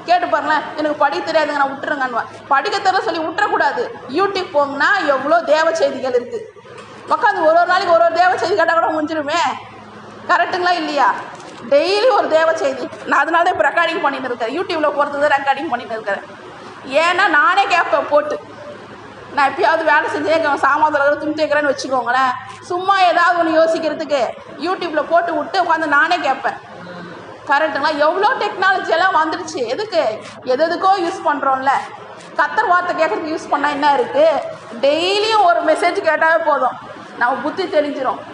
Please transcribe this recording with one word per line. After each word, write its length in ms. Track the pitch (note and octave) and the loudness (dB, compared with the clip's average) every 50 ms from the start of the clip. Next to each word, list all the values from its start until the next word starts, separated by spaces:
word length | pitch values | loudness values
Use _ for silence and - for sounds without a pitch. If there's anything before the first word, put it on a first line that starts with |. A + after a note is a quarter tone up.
| - | 2
கேட்டு 220 | - F4 F4+ F4+ | 2 0 0 2
பாருங்களேன், 360 | D4+ E4+ D4 C#4 - D#4 D4+ D4 - - | 0 -2 -2 0 0 0 -2 -2 -6 -8
"எனக்கு 200 | D#4 D4+ D4+ D4 | -4 -2 -4 0
படிக்க 360 | - D4 D4 F4+ F4+ - E4 | 0 0 0 0 -2 -6 0
தெரியாதுங்க, 260 | D#4 D#4+ D#4 D4 D4 C#4+ | 0 0 0 0 0 0
நான் 140 | C#4 C#4 | -2 -2
விட்டுருங்கன்னுவேன்." 720 | C4+ - - E4 D4+ C#4 C4 B3+ A#3+ A3+ - - - - - - | -2 -6 -4 -4 -2 -2 -4 -4 -4 -6 -6 -6 -14 -18 -2 0
படிக்க 420 | C#4 C#4 D4 G#4 G#4 G4 - F#4+ | 0 2 2 0 -2 0 0 2
தெரியல 120 | F#4 G4 | 2 2
சொல்லி 180 | - - E4 E4 | -2 -2 -4 -2
விட்டுறக்கூடாது. 680 | D#4 E4+ D#4+ - G#4 G4+ - E4 D#4+ C#4+ B3 B3 A#3 - - - - - | -4 -4 -2 -2 0 0 2 2 2 0 0 -2 -6 -6 -8 -14 -14 -6
YouTube 400 | B3+ E4 G4 G4 F#4+ F#4+ F4 - - | -2 0 0 0 0 -4 -6 0 0
போங்கன்னா 520 | D4 C#4+ C4+ C4+ C#4 D4 F4 G4+ G4 - | 0 0 0 0 0 2 2 2 2 2
எவ்வளோ 340 | D4 C4+ C4 B3+ D4 D#4+ F4 | 0 0 0 2 2 2 2
தேவ 340 | E4 C#4+ D4 D#4+ D#4+ E4 D#4+ | 4 2 2 4 4 2 2
செய்திகள் 400 | - C#4 C#4 C4 B3+ B3 C4 B3 | 2 0 0 0 -2 -4 0 0
இருக்கு. 380 | A#3+ A#3+ - A#3 G#3+ - - - - - - - - - - - - - - | 0 -2 -2 -10 -10 -10 -12 -18 -20 -20 -20 -20 -18 -18 -18 -20 -18 -2 -2
உட்காந்து 380 | A3 A3+ A#3 A3+ - D#4 D#4+ | -2 2 2 0 2 4 2
ஒரு 100 | D#4 D#4+ | 4 4
ஒரு 100 | E4+ F4 | 4 4
நாளைக்கு 280 | E4+ F4+ F#4 G4 F4 E4+ | 4 2 0 4 4 4
ஒரு 100 | E4 E4+ | 4 4
ஒரு 100 | E4+ E4 | 4 4
தேவ 220 | E4 F4+ F4+ F#4+ | 4 4 4 4
செய்தி 180 | - - D#4+ G4+ | 0 0 0 2
கேட்டா 180 | G4+ E4 E4 | 2 2 4
கூட 140 | E4+ E4 F4 | 2 2 2
முடிஞ்சிருமே. 520 | - D#4+ D#4 D4+ D4+ D#4+ D#4 C#4+ C#4+ D#4 E4+ D#4 C4 A3 - - - - - - - - - - - - - - - | 0 0 -2 -2 -2 -4 -4 -2 -2 -2 0 0 -2 -4 -6 -12 -16 -18 -20 -20 -20 -20 -20 -20 -18 -18 -14 0 0
கரெக்டுங்களா 420 | D#4 D#4 F4 F4 F4+ F4+ F4+ F4+ | 2 2 2 0 -2 -2 0 0
இல்லையா? 400 | F4+ E4+ D#4 D4+ D4+ C#4 B3 G3 F#3 - - - - - - - - - - - | 0 0 -2 -2 0 2 2 2 0 -2 -8 -14 -16 -18 -18 -18 -18 -16 -2 2
டெய்லி 400 | - F#3+ D#4+ F4 G4 G#4 A4 B4+ | 2 2 4 2 2 2 4 4
ஒரு 180 | G#4 F4 D#4 C4 | 4 4 2 2
தேவ 280 | D#4 D#4+ D#4+ D#4+ D#4+ | 2 4 4 2 0
செய்தி. 320 | D#4+ G4 C#4 C4 - E3+ - - - - | 0 -2 -2 -2 -4 -8 -10 -12 -12 -2
நான் 160 | - D4+ - | 0 2 2
அதனால 300 | C#4+ D#4 E4 E4+ E4+ F#4 | 2 2 2 2 2 2
தான் 40 | - | 2
இப்ப 140 | F4+ D4+ - | 2 2 2
ரெக்கார்டிங் 320 | - E4+ E4+ E4 E4 F#4 | 2 2 0 0 0 0
பண்ணிட்டு 280 | - C#4 C#4 C4 C4 B3 | -2 -2 -2 -2 -6 -6
இருக்கேன், 320 | A#3+ A#3+ A#3+ A3 C4 E4+ | -4 -4 -4 -4 -4 -4
YouTube-ல 280 | F#4+ F#4+ F4 D#4+ D4+ D4 | -4 -2 -2 0 0 0
போறது 400 | C#4+ C#4 C#4+ C#4+ C#4+ C#4 C#4+ D4+ | 2 0 -2 -2 0 0 2 2
தான் 120 | C#4 C#4 | 2 2
ரெக்கார்டிங் 280 | C#4 C#4 C4+ C4+ D4+ E4 | 2 0 -2 0 -2 -4
பண்ணிட்டு 340 | A#3+ A#3+ B3 - A3+ A3 | -6 -6 -6 -8 -10 -8
இருக்கிறேன். 220 | G#3+ G#3 G3 - - - - - - - - - - - - - - | -4 -4 -4 -4 -6 -14 -18 -18 -18 -18 -18 -18 -18 -18 -18 -16 -12
ஏன்னா 420 | - C4 D4 E4 F4 F4+ F4+ G4+ F#4 | 0 0 2 2 4 2 2 2 4
நானே 380 | D#4 D4 D4+ E4+ F#4 G4 G4 | 4 4 4 4 4 4 2
கேட்பேன் 420 | G4+ F#4 E4+ E4+ - E4 E4 D#4+ - | 4 2 2 2 2 0 0 0 2
போட்டு. 320 | D4 D4 D4 D4 D4 - - - - - - - - - - - - - - - - - - - - | 2 2 2 2 -6 -8 -8 -16 -18 -18 -16 -16 -16 -16 -18 -18 -18 -20 -20 -20 -20 -20 -18 -6 0
நான் 160 | C#4+ C#4+ C4+ | 0 2 2
எப்பயாவது 340 | C#4 F4 G4+ - E4 E4 D#4+ | 2 2 2 2 2 2 2
வேலை 180 | D4+ D4 D#4 | 2 2 2
செஞ்சே 220 | E4+ D#4+ - D4+ D4 | 2 0 -4 -2 0
கேட்பேன், 340 | - D#4+ D#4+ D#4+ D4 C#4 - | 0 0 2 2 0 0 0
சாமான் 360 | - C4+ C#4 D4+ D#4+ D4+ D4+ | 2 0 2 2 2 2 2
தொலைக்கிற, 240 | C#4+ C#4 C#4+ D4 D4+ | 2 2 2 2 0
துணி 140 | D#4 D4+ | -2 -4
துவைக்கிறேன்னு 440 | D4+ D#4+ D#4 C#4+ C#4+ D4 D4 C#4+ C4 | -2 -2 0 2 2 2 2 0 -2
வச்சுக்கோங்களேன். 840 | - - C4+ C4+ B3+ A#3 A#3 B3 B3+ C4 B3+ B3 A#3+ - - - - | -2 -4 -2 -2 -2 0 0 0 2 2 0 0 -4 -10 -14 -16 -18
சும்மா 380 | - - F4+ F4+ F#4 F#4+ G4 F#4+ | -8 -6 -6 -2 2 2 4 4
ஏதாவது 440 | F#4 F4 D#4 E4+ E4+ F4 F4 F4 E4+ | 4 4 4 4 4 4 4 2 2
ஒண்ணு 180 | D#4+ D#4 D#4+ | 2 4 4
யோசிக்கிறதுக்கு 640 | E4 D#4+ E4 E4 D#4+ D4+ D4+ - D#4 C#4 D4 C4+ A3+ - - - - - - | 4 4 2 0 -2 -4 -4 -4 -4 -2 0 0 0 -2 -4 -12 -16 -18 -12
YouTube-ல 460 | - C#4 F4 F#4+ - F4+ E4 D4+ D4+ | -8 -4 -4 -4 -4 -4 -4 -2 -4
போட்டு 320 | C#4 - E4 E4+ F4 E4+ D#4+ | 0 2 2 2 2 2 -2
விட்டு 280 | D4+ C#4+ - - G4 | -4 -4 -2 0 0
உட்காந்து 240 | F4 F4+ D#4+ D#4+ D#4+ | 2 2 0 0 0
நானே 320 | D4+ C#4+ C#4+ D#4 E4 F4+ E4+ | 2 4 4 4 4 2 0
கேட்பேன். 380 | D4+ C4+ C4 C4+ - A3 - - - - - F3 F3 F3 F3+ F3+ F3 E3+ - - - - - - - | 0 -2 -2 -2 -4 -6 -6 -6 -16 -18 -18 -16 -16 -16 -14 -14 -14 -16 -16 -16 -16 -18 -18 -16 -2
கரெக்டுங்களா? 500 | - C#4 C#4+ D#4 D#4 - C#4 C#4 D#4 D4+ | 0 2 2 2 0 -2 -2 -2 -2 0
எவ்வளோ 320 | C#4+ D4 D#4 F4 F#4+ G4+ A4+ C5 A#4 | 2 2 2 2 2 2 2 2 0
டெக்னாலஜி 500 | A4+ G4+ - E4+ F#4+ F#4+ F#4+ F4 E4 F4 | -2 -4 -2 0 2 2 2 2 0 0
எல்லாம் 260 | E4+ D#4+ F4+ F#4+ - | 0 2 2 2 2
வந்துடுச்சு. 400 | D#4 D#4+ D#4+ F4 F4 F4+ - - | 2 0 0 -2 -6 -8 -8 -6
எதுக்கு? 680 | E4 B3 G#3+ C4 - - - F#4 E4 C#4+ A3+ G3 - - - - - - | -6 -4 -4 -4 -6 -6 -2 0 0 0 0 -4 -6 -12 -16 -18 -10 -2
எது 220 | B3+ B3+ C4 D#4+ | -2 2 2 2
எதுக்கோ 240 | E4 F4 E4+ G4 F#4+ G4 | 0 0 0 2 2 2
யூஸ் 240 | G4+ E4+ F4 F#4 - - | 2 0 -4 -4 -2 -2
பண்றோம்ல. 460 | D#4+ C#4+ C#4 C#4 C#4 C4 C4 C4 C4+ C4 - - - - - - - - - - - - | -2 -2 0 0 0 0 2 2 0 0 0 -2 -6 -14 -16 -16 -18 -18 -18 -18 -8 -2
கர்த்தர் 300 | - D4+ D4 - - - | -2 -2 0 0 -2 2
வார்த்தை 300 | F4+ F4 F4+ F4 F4+ D#4 | 4 2 2 2 0 0
கேட்கறதுக்கு 420 | C#4+ D#4+ D#4+ G#4 G#4 E4+ D4+ D#4+ F4 | 0 0 0 0 -4 -4 -6 -6 -8
யூஸ் 100 | - - | -4 -4
பண்ணா 200 | D#4+ C#4 C#4+ D4 | -2 0 0 -2
என்ன 240 | D4 C#4 D4 D4 | -2 0 2 2
இருக்கு? 480 | C#4 C4 A#3 A3 A#3+ C4+ D#4 E4 D4 C4+ - - - - - - - A#3 | 2 2 0 0 2 4 4 4 4 0 -4 -6 -12 -14 -16 -16 -6 0
டெய்லியும் 640 | A#3+ C#4 D4 D#4+ F4 F#4 G4 G#4 G#4 A4 A4+ G#4+ G4 | 2 2 2 4 2 0 0 0 0 2 4 4 4
ஒரு 180 | F4 E4+ E4+ | 4 4 4
மெசேஜ் 420 | D4+ D#4 D#4 - F#4 F4 E4+ G4+ - | 2 2 2 2 2 0 0 0 0
கேட்டாவே 400 | D#4+ D4+ D4+ E4 D#4+ E4 D#4+ D#4+ | 0 2 4 4 4 4 2 2
போதும், 320 | D4+ D4 C4+ C4 A#3+ A3+ - - - - - - - - - | 2 2 2 0 -2 -4 -6 -16 -16 -18 -18 -18 -18 -4 -2
நம்ம 220 | A#3 B3 C4+ A#3+ | 0 0 0 -2
புத்தி 220 | B3 D4+ D4+ - F#4 | -4 -6 -4 -4 -6
தெளிஞ்சிரும். 540 | - - D4+ D4 D4 C4 D4 C4 A#3+ F#3+ - - - | 0 0 0 0 0 -4 -4 -4 -4 -4 -4 -10 -16